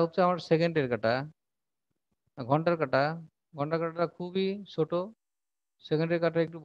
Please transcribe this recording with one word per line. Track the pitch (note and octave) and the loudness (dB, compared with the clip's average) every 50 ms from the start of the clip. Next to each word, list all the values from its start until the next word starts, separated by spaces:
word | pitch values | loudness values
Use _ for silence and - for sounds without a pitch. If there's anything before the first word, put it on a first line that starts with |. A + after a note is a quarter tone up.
| E3 | 4
হচ্ছে | E3 - - F3+ | 4 2 2 2
আমার | F3+ F3+ E3 - - | 4 2 0 0 2
সেকেন্ডের | E3+ D#3 E3 E3+ E3 D#3 C#3 B2 | 2 4 4 2 2 2 0 2
কাঁটা, | A#2+ G#2+ A2 A2+ A#2+ C3 C#3+ D3+ - _ _ _ _ _ _ _ _ _ _ _ _ _ _ _ _ _ _ _ _ - B2 A2+ | 0 0 2 2 0 0 -2 -6 -12 _ _ _ _ _ _ _ _ _ _ _ _ _ _ _ _ _ _ _ _ -10 -2 0
ঘন্টার | C#3 D#3 D#3+ F3 F3 D#3+ | 0 2 2 2 0 0
কাঁটা। | D3+ C3 C3 C3 C#3 D3+ D#3+ E3+ D#3+ D#3+ _ _ _ _ - D3 | 0 2 2 4 2 2 0 -4 -10 -16 _ _ _ _ -8 -6
ঘন্টার | C#3+ D#3 E3 D#3+ | -4 -2 -2 -2
কাঁটাটা | E3+ E3 D#3+ E3+ E3+ E3 - | -2 -2 -2 -2 -4 -4 -4
খুবই | - F3+ F3+ F3+ F#3+ F#3+ F#3+ G3 G#3 G3 - - | -6 -10 -6 -2 -2 -2 -2 -2 -6 -10 -6 -4
ছোট, | - D#3 D3+ F3 F3 F#3 A3 A3+ _ _ _ _ _ _ _ _ _ _ _ _ _ - - | -4 -2 -2 -2 -4 -4 -6 -10 _ _ _ _ _ _ _ _ _ _ _ _ _ -6 -2
সেকেন্ডের | D#3 D3+ E3 E3 F3 E3 E3+ | 0 0 0 0 0 0 0
কাঁটা | E3 D#3+ E3 E3 | 0 2 0 0
একটু | D#3+ E3+ E3 | -2 -4 -10